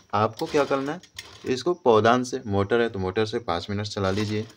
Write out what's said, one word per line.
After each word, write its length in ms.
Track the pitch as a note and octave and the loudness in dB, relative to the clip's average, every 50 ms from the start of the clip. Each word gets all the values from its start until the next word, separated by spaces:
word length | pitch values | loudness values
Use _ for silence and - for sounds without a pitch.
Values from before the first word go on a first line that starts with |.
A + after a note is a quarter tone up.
| - - - | -12 -4 0
आपको 300 | G#2 G#2+ A2 A2+ - D#3+ | 0 0 0 0 -4 -8
क्या 160 | D#3+ - D3 C#3 | -2 0 0 2
करना 260 | C3 C#3+ C3+ C3+ C#3+ | 2 0 -2 -2 -4
है, 100 | D#3 F3+ - - - - - - - - - | -8 -10 -12 -18 -20 -20 -20 -20 -20 -12 -6
इसको 260 | - C3 B2 - F3+ F3 | -4 -4 -2 0 -2 -2
पौधान 480 | - - B2+ A2 G#2+ G#2 A2+ A#2+ B2+ B2+ | 0 4 4 6 6 6 6 4 4 2
से, 180 | B2 C3+ B2+ C3 | -2 -6 -8 -4
मोटर 340 | G#2+ G2 G2 G2 G2+ A#2+ A#2 | -2 0 0 2 2 2 2
है 80 | A#2 A2+ | 2 0
तो 100 | G#2+ G2 | -2 -4
मोटर 260 | F#2 F#2 F#2 A2 A2 | -4 -2 0 0 -2
से 140 | G#2 A2+ A#2 | 0 -2 -6
पाँच 280 | - - E2+ F2 - - | -4 -2 -4 -4 -4 -6
मिनट 180 | G2+ G2+ G#2+ | -6 -6 -6
चला 240 | G#2 - G#2 G2 F#2+ | -6 -4 -2 0 0
लीजिए 340 | G2 G#2 G#2+ G#2 G#2+ G#2+ A2 - - | 0 0 -2 -2 -4 -6 -6 -8 -14